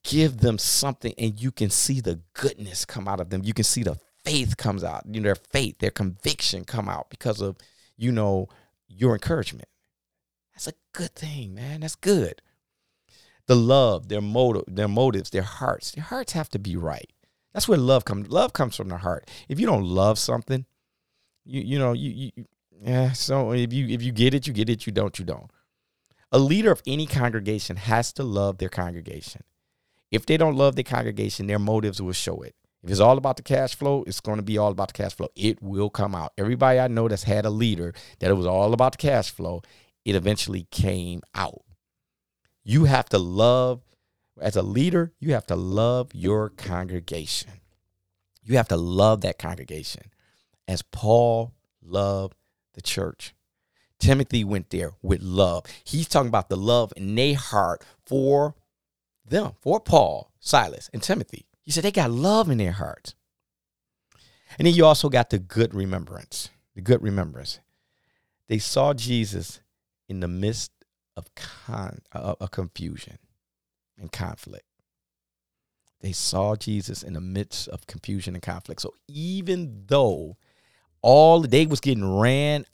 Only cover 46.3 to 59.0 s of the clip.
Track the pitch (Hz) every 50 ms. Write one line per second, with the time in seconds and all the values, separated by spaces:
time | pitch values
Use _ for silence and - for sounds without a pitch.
46.3 | 107 107 107 104 - - - 98 87 90 92 90 92 87 82 - - 85 76 -
47.3 | - - - - - - _ _ _ _ _ _ _ _ _ _ _ _ _ _
48.3 | _ _ - 107 127 123 113 - 87 82 85 87 92 95 101 110 110 101 95 92
49.3 | 82 - - 82 87 82 67 - 78 78 - - - - - - _ _ _ _
50.3 | _ _ _ _ _ _ - - 92 - - _ - - 107 107 113 117 120 120
51.3 | 113 113 117 120 - _ _ _ _ _ _ 82 90 98 98 98 98 98 98 92
52.3 | - _ _ _ _ _ _ _ _ - - - - 95 95 80 - - - -
53.3 | _ _ _ _ _ _ _ _ _ _ _ _ _ - - 135 135 139 131 -
54.3 | 131 117 104 98 104 92 - - - 90 87 73 98 _ - 92 95 78 - 92
55.3 | 90 98 95 90 85 90 - - - - - - - 156 160 - - 147 131 117
56.3 | 110 101 92 - - 92 98 117 120 120 113 101 - - 98 98 107 120 135 147
57.3 | 143 135 123 - 110 104 92 85 87 - - - _ _ _ - 139 135 135 139
58.3 | 143 143 147 151 - _ _ _ _ _ _ _ _ _